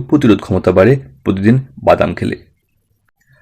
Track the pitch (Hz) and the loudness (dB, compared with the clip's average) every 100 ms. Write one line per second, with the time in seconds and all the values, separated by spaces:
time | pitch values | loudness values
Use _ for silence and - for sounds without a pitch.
0 | 135 151 123 101 - 92 95 92 104 139 | 2 0 2 0 0 -4 0 2 4 2
1 | - - - 95 101 131 131 - - - | -4 -12 -6 -2 0 0 -2 -6 -2 0
2 | 87 90 - - - _ _ _ _ _ | 0 -4 -8 -10 -14 _ _ _ _ _
3 | _ _ _ _ | _ _ _ _